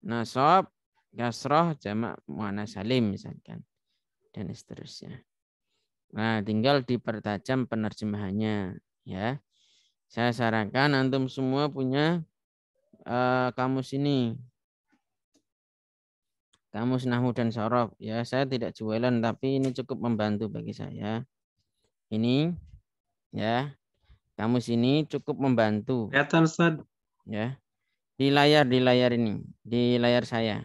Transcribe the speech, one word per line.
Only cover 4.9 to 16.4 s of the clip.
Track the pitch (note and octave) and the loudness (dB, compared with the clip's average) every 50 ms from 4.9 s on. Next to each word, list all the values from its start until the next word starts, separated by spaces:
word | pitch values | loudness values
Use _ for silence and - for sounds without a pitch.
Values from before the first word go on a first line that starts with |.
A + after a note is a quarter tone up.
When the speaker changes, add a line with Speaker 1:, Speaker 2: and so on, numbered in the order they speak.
| - - - - - - _ _ _ _ _ _ _ _ _ _ _ _ _ _ _ _ _ _ - | -16 -16 -16 -16 -18 -18 _ _ _ _ _ _ _ _ _ _ _ _ _ _ _ _ _ _ -8
Speaker 1:
Nah, | G#2+ A2 A2+ A2+ A2 G2+ | -4 -2 -2 0 -2 -2
tinggal | G#2 G#2+ G#2+ A2 C3 C#3+ C#3+ B2+ | -2 0 2 2 4 2 2 2
dipertajam | - B2+ A2+ - - A2+ G#2+ - G#2+ G#2 F#2+ - - C3 C3 B2+ | 0 -4 -2 -2 -4 -6 -6 -4 -4 -4 -4 -2 -2 -2 -2 -2
penerjemahannya, | - - A2 G#2+ G#2+ - - - G#2+ G2+ G#2 G#2 F#2+ F#2+ G#2 A2 A2 G#2+ G#2 G2 F2+ G2 - _ _ _ _ _ | -2 -2 -4 -4 -4 -4 -6 -6 -6 -4 -4 -4 -4 -2 -2 -2 -2 -2 -2 -4 -6 -8 -12 _ _ _ _ _
ya. | - - F#2 G2+ A2+ C3+ D3 _ _ _ _ _ _ _ _ _ _ _ _ _ _ - | -12 -8 -6 -4 -4 -4 -6 _ _ _ _ _ _ _ _ _ _ _ _ _ _ -6
Saya | - A#2 A#2+ | -2 -2 -2
sarankan | A#2+ B2 B2 A2+ A2 A2 G#2+ G2 - B2 C#3 D3 C#3+ | 0 0 0 0 0 0 -2 0 0 2 2 4 4
antum | C3+ C3 C3 B2+ C3+ C3 | 4 2 2 2 0 -2
semua | C3 - - C3+ C3 C3 C3+ D3 D3 C3+ | -2 -4 -4 -2 -2 0 0 0 -2 -2
punya, | C3+ C3+ B2+ C3 C#3 D3 D#3+ E3+ F3 D#3+ _ _ _ _ _ _ _ _ _ _ _ _ _ _ _ | -4 -4 -2 0 2 2 2 0 -2 -4 _ _ _ _ _ _ _ _ _ _ _ _ _ _ _
eh, | - - A2+ B2 B2+ B2+ B2+ B2+ B2+ B2+ A#2 | -10 -6 -2 0 2 2 2 2 0 0 -2
kamus | - B2+ C3 C3 C3+ C3 - - | -2 -2 0 0 -2 -4 -4 -4
ini. | C#3 C#3+ C#3+ C#3+ C3+ B2 A#2 A2+ A#2 B2 - _ _ _ _ _ _ _ _ _ _ _ _ _ _ _ _ _ _ _ _ _ _ _ _ _ _ _ _ _ _ _ _ _ _ _ _ _ _ | -2 0 2 2 2 2 0 -2 -6 -12 -18 _ _ _ _ _ _ _ _ _ _ _ _ _ _ _ _ _ _ _ _ _ _ _ _ _ _ _ _ _ _ _ _ _ _ _ _ _ _